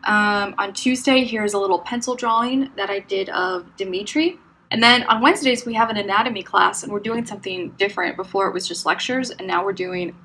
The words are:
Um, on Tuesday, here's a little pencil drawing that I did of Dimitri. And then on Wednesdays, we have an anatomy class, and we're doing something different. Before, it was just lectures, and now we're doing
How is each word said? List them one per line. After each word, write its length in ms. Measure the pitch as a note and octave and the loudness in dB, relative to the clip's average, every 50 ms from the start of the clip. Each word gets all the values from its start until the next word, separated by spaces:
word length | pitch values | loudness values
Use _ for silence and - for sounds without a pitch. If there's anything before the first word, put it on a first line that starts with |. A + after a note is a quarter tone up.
| - | 0
Um, 520 | - G#3 G#3 G#3 G#3 G#3 G3+ G3+ G3+ - | 2 2 4 4 4 2 0 -2 -2 -2
on 160 | - G3 G3+ G3+ | -4 -4 -4 -4
Tuesday, 500 | - - B3+ B3+ B3+ - C#4 C4 C4 B3+ | -2 0 0 0 2 2 4 4 4 4
here's 300 | A#3 A3+ A3 G#3+ G#3 G3 | 2 -2 -2 0 0 0
a 60 | G3+ | 0
little 200 | G3 G3 F#3 F3 | 2 2 2 0
pencil 360 | - - A#3+ A#3+ A#3 B3+ B3 | 0 -4 -6 -4 -2 -4 -4
drawing 560 | B3 B3 A#3 A3+ A3+ A#3 B3 C4 C4+ C4+ C4+ - | -2 0 2 2 2 2 2 2 0 0 0 -2
that 140 | - G3+ G3 | -4 -4 -2
I 100 | G3+ G3 | -2 -4
did 300 | G3 - G3 G3 G3 F#3+ | -4 -2 -2 -2 -2 -2
of 460 | - - F#3 F#3 F#3 F3+ F3 - _ | -2 -2 -2 0 -2 -4 -6 -10 _
Dimitri. 640 | - G3 F#3+ F3+ F#3 G#3 G#3+ - D4+ D#4+ F4 F4+ - _ _ _ _ _ _ | -8 -6 -4 -4 -6 -6 -2 0 2 2 2 0 -4 _ _ _ _ _ _
And 100 | - A3+ | 0 4
then 220 | A#3 A#3 B3 B3 - | 6 6 6 6 4
on 180 | - A3 A3 | 2 2 4
Wednesdays, 440 | A#3+ D4 F#4+ - D4 C4+ B3 A#3 - | 4 4 4 4 2 0 0 0 -2
we 80 | A#3+ A3+ | -4 0
have 160 | A3 A#3 A3+ | 0 2 2
an 80 | A3 | 2
anatomy 460 | G#3 G3+ G3+ G3 G#3 A#3 B3+ A3+ G3 F3+ | -2 -2 0 2 2 2 0 -2 -6 -8
class, 400 | - - F#3+ F#3+ F#3 G3 - - | 0 4 4 4 4 2 -2 -8
and 80 | - G3+ | -4 -6
we're 80 | G3+ | -4
doing 240 | G3+ A3+ A3+ A#3 A#3 | -4 -2 -4 -4 -4
something 460 | A#3 G#3 G3 - F#3+ F#3 F3+ F3 - | -6 -10 -10 -8 -8 -6 -6 -6 -8
different. 440 | - - G3 G3+ G3+ - F3+ E3+ - | -2 -2 -2 0 0 -2 -4 -4 -4
Before, 320 | - F#3+ F#3 - G3 G3 | -6 -8 -4 0 0 0
it 60 | F#3 - | 0 0
was 120 | F3+ F#3 | -4 -6
just 200 | - E3 - - | -6 -8 -4 -2
lectures, 440 | D#3 E3 - - - B3 C4 B3+ A#3+ | -2 -2 -2 -2 -2 -2 -2 -2 -4
and 160 | - - F#3+ | -8 -8 -6
now 200 | F#3+ F3 F3 F#3 | -2 -2 0 0
we're 80 | G3 F#3+ | -2 -2
doing 420 | F3+ F3+ F3+ F3+ F3+ F3+ E3 - - | -4 -4 -4 -4 -4 -6 -6 -8 -12